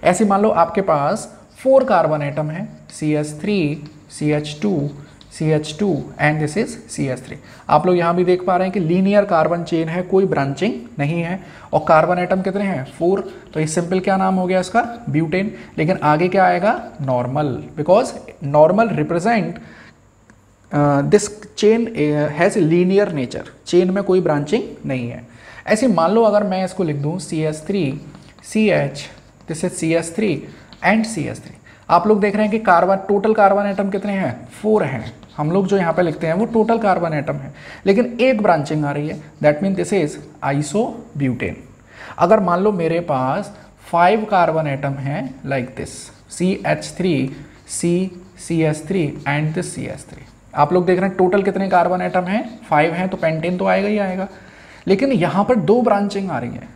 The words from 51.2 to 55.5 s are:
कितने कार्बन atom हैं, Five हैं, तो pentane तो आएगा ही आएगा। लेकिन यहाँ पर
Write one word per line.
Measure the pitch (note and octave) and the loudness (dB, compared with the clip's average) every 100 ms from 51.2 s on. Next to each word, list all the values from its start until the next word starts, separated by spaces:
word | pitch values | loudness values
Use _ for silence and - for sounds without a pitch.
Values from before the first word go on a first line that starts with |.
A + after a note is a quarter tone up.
| F#3 G3+ | 2 2
कितने | G3 G3 F#3+ | 0 -2 2
कार्बन | F#3 F3 F3+ | 2 2 0
atom | F3+ F#3 | 0 -2
हैं, | F3+ G#3 - - - | 0 -4 -4 -14 0
Five | D3+ E3 | 2 2
हैं, | E3 F#3 | 0 -4
तो | F#3+ | -2
pentane | E3 D#3+ E3 F3+ | -2 -2 -4 -2
तो | F#3+ | 0
आएगा | F#3 G3+ | 0 0
ही | G#3 | -2
आएगा। | G3 F#3 F#3+ - - - - - - | -2 -4 -8 -10 -20 -20 -20 -12 0
लेकिन | F#3+ C#4 | 2 2
यहाँ | A#3 E3 E3+ | 2 2 0
पर | G#3 | 2